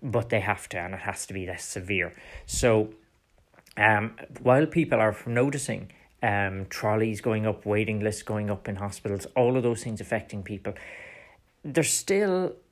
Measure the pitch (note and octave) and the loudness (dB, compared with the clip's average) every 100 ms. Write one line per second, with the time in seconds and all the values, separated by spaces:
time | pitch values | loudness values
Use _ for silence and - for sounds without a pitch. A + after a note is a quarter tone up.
0 | C3+ A2+ A2+ A2+ G2 G2 - F#2 F2 F#2+ | -2 -2 0 0 0 -4 -6 -8 -6 -6
1 | G2+ - - F#2+ F2+ F2 - G2 F#2 F#2+ | -6 -8 -8 -8 -8 -8 -10 -8 -2 -2
2 | E2+ - - - - - B2 A2 G#2+ - | -2 -6 -18 -16 -8 2 4 6 2 -4
3 | _ _ _ _ _ _ - - G#2+ G#2 | _ _ _ _ _ _ -10 4 6 6
4 | A2 - - - B2+ C3 D#3 E3 D3+ A2+ | 2 -6 -16 0 4 6 4 2 2 4
5 | A2 G2+ A#2+ A#2+ C#3 D3 - G#2+ - - | 4 0 -2 2 2 0 -4 -6 -10 -18
6 | _ _ A2+ G2+ G2 F#2+ F#2+ - G#2+ A2 | _ _ 0 2 0 -2 -8 -4 0 2
7 | A2 G#2 A#2+ G#2+ G#2+ G2+ G#2 G#2 A2 G#2+ | 0 -2 -2 0 0 -2 0 0 0 0
8 | G#2+ G#2 - G#2+ G#2 G2+ - G2+ G2+ - | -2 -2 -4 -4 -2 -4 -6 -6 -6 -6
9 | G#2 G2 - B2+ B2 C3 A#2+ A2+ A#2 G#2+ | -6 -6 -2 2 4 4 2 -2 -4 -8
10 | G#2+ G#2+ - G#2 F#2 G2+ G#2 - - - | -4 -6 -4 -10 -8 -8 -8 -10 -14 -18
11 | - - - _ _ _ D3 C#3+ D#3 - | -18 -20 -20 _ _ _ -2 0 2 2
12 | - G3 G#3 F#3 F#3 - _ | 2 4 4 2 0 -4 _